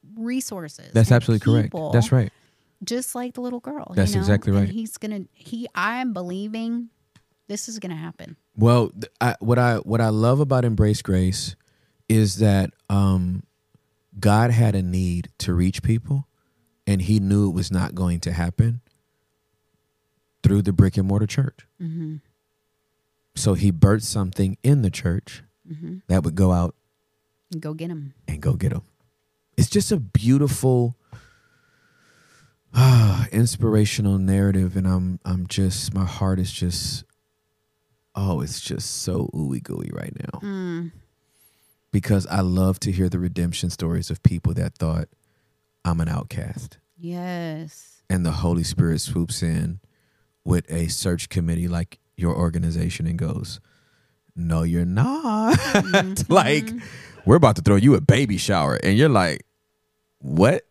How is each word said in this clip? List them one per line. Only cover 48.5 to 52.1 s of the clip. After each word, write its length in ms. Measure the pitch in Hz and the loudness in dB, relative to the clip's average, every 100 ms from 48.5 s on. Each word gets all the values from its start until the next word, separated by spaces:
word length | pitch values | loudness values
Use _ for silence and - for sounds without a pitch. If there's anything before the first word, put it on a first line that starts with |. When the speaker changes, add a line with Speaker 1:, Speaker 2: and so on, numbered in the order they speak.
| 85 | -2
Speaker 2:
Spirit 360 | 82 - 82 80 | -2 0 0 0
swoops 400 | - 85 85 - | -4 -4 -4 -4
in 380 | 82 80 82 90 _ _ _ _ _ _ | -2 -2 -4 -8 _ _ _ _ _ _
with 260 | - 87 - | 0 0 0
a 180 | 82 82 | -4 -4
search 400 | - 95 87 - | -4 -4 -4 -4
committee 380 | - 82 85 87 | -4 -2 -2 -2
like 320 | 85 85 - _ | -4 -6 -12 _